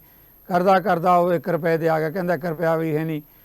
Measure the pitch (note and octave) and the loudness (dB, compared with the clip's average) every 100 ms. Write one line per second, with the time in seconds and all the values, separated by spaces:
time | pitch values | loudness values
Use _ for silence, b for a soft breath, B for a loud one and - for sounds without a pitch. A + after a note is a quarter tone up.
0 | b b b b - F3+ F#3 F#3+ F#3+ E3+ | b b b b -4 0 4 2 2 0
1 | F3+ F3 F3+ E3+ D#3+ D#3+ E3 E3 D#3+ D#3+ | 2 2 2 0 -2 -2 0 0 0 0
2 | D#3 F#3 F3+ E3 F3 D#3 E3 D#3+ E3 D3+ | -2 -4 -2 -2 -4 -4 -2 0 -2 -2
3 | D#3+ D3+ - b | -4 -6 -10 b